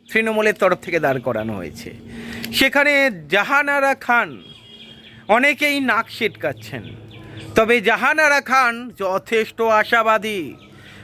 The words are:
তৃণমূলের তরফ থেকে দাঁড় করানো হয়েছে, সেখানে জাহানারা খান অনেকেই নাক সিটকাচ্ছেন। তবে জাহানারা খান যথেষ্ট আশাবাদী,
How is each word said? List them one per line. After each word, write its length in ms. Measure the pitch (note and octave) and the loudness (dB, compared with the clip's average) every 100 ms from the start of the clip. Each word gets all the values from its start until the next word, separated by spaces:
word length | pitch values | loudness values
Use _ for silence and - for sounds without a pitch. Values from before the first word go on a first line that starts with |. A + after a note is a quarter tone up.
| - | -4
তৃণমূলের 420 | A3 A3 G#3+ G#3+ | -2 0 0 0
তরফ 240 | - F#3+ F3+ | 2 2 0
থেকে 220 | F#3+ E3+ | -2 -2
দাঁড় 200 | D3 C3 | 0 0
করানো 320 | B2+ A2 A2 | -2 -2 -4
হয়েছে, 380 | G2+ E2+ - - - - - - - - | -6 -8 -12 -16 -16 -16 -16 -14 -12 -6
সেখানে 560 | - C4+ C#4 C#4+ C#4+ C4+ F3+ D3+ | 0 2 4 2 4 2 -2 -2
জাহানারা 680 | F#3+ G3+ C#4+ C#4+ C#4+ C4+ | -2 2 0 0 0 0
খান 480 | C4 - A#3+ F#3+ G#2+ - - - - - - - - - | 0 2 2 0 -6 -18 -20 -20 -20 -20 -20 -20 -8 0
অনেকেই 520 | A3+ C#4+ D4 D4 C#4+ | 2 4 2 0 0
নাক 300 | B3+ G#3+ A3+ | 0 0 -2
সিটকাচ্ছেন। 720 | - G#3+ - D#3 - - B2 - - - - - - - | -4 -4 -2 -6 -6 -10 -12 -12 -16 -18 -20 -18 -16 -2
তবে 260 | - A3 A#3+ | 2 4 4
জাহানারা 600 | G3 G#3 B3+ D#4 D4+ C#4+ | 2 2 2 2 4 2
খান 500 | C4+ C4 B3 A#3 B3 E3+ | 2 2 2 -2 -10 -6
যথেষ্ট 640 | F#3+ F#3+ - A3+ A3 - | -4 -4 -2 -2 -2 -2
আশাবাদী, 920 | A3+ G#3+ G#3 A#3 A3 A3 G#3+ G3+ C3+ - - - - - | 2 2 4 2 4 2 0 -6 -6 -12 -20 -20 -20 -20